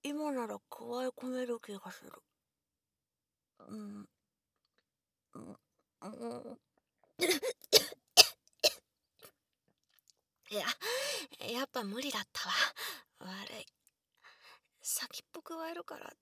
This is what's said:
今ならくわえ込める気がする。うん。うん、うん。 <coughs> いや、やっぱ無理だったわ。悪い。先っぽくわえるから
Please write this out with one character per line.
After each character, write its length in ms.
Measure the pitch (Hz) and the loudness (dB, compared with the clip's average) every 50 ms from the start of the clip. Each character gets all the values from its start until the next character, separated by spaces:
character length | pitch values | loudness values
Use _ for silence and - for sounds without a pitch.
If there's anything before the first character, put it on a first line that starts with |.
今 300 | - 285 294 294 302 302 | -4 -2 -2 0 0 0
な 140 | 277 254 233 | 0 0 -2
ら 120 | 214 208 202 _ _ | -2 -4 -8 _ _
く 200 | - - 226 233 | -14 -10 -6 -4
わ 160 | 240 247 254 | -2 0 0
え 40 | 254 | -2
込 200 | 247 - 254 254 | -2 -4 -6 -4
め 180 | 254 254 254 | -2 -2 0
る 120 | 240 240 226 | 0 -2 -4
気 120 | - - | -4 -8
が 180 | 202 196 - 190 | -10 -8 -8 -12
す 140 | 180 - - | -14 -12 -14
る。 80 | - - - _ _ _ _ _ _ _ _ _ _ _ _ _ _ _ _ _ _ _ _ _ _ _ _ _ _ _ _ - - | -18 -18 -18 _ _ _ _ _ _ _ _ _ _ _ _ _ _ _ _ _ _ _ _ _ _ _ _ _ _ _ _ -16 -12
う 80 | - | -12
ん。 320 | 214 208 202 208 208 202 - _ _ _ _ _ _ _ _ _ _ _ _ _ _ _ _ _ _ _ _ _ _ _ _ - | -10 -10 -10 -12 -12 -14 -16 _ _ _ _ _ _ _ _ _ _ _ _ _ _ _ _ _ _ _ _ _ _ _ _ -18
う 40 | - | -16
ん、 180 | - 82 196 - _ _ _ _ _ _ _ _ | -14 -14 -16 -18 _ _ _ _ _ _ _ _
う 60 | - 202 | -12 -12
ん。 500 | 214 - 233 233 240 240 - - 240 - _ _ _ _ _ _ _ _ _ _ _ - | -10 -8 -6 -6 -6 -6 -8 -12 -14 -14 _ _ _ _ _ _ _ _ _ _ _ 0
<coughs> 800 | 349 339 359 294 - 523 - _ - - - - - - - - _ _ _ - - - - _ _ - _ _ - - - - _ _ _ _ _ _ _ _ - - _ _ _ _ _ _ _ _ _ _ _ _ _ _ _ _ - _ _ _ _ _ _ - | 4 4 4 2 2 -2 -4 _ -2 6 6 6 6 6 -8 -14 _ _ _ 10 10 10 8 _ _ -20 _ _ 2 2 2 2 _ _ _ _ _ _ _ _ -20 -20 _ _ _ _ _ _ _ _ _ _ _ _ _ _ _ _ -20 _ _ _ _ _ _ -6
い 40 | 202 | -4
や、 120 | 208 233 277 311 - - 440 480 523 554 587 554 427 320 - - - - 220 | -2 0 0 -2 -2 0 0 0 2 2 0 0 -2 -4 -8 -10 -8 -6 -4
や 160 | 233 240 269 | -2 -2 -2
っ 40 | - | -2
ぱ 100 | - 254 220 | -2 -4 -2
無 160 | 196 202 240 | -2 -2 -2
理 100 | 269 285 | -2 -2
だ 100 | 269 214 | -2 -2
っ 80 | 202 _ | -4 _
た 160 | _ - - - | _ -6 -2 0
わ。 60 | - - - - - - - - - - - _ _ - | 4 4 4 4 2 -4 -8 -8 -8 -10 -14 _ _ -14
悪 400 | - 185 190 196 202 - - 220 | -12 -10 -10 -10 -10 -10 -10 -12
い。 60 | 202 - _ _ _ - _ _ _ _ _ _ _ - - - - - - - _ _ _ _ | -12 -14 _ _ _ -20 _ _ _ _ _ _ _ -20 -20 -20 -20 -20 -20 -20 _ _ _ _
先 380 | - - - - 262 247 - - | -4 -2 -2 -2 -2 -4 -8 -12
っ 20 | - _ | -12 _
ぽ 100 | - 339 | -18 -16
く 140 | - - 339 | -12 -10 -8
わ 120 | 330 320 320 | -6 -6 -6
え 40 | 339 | -6
る 100 | 339 349 | -8 -8
か 140 | - 311 277 | -10 -10 -10
ら 140 | - - - _ | -10 -12 -14 _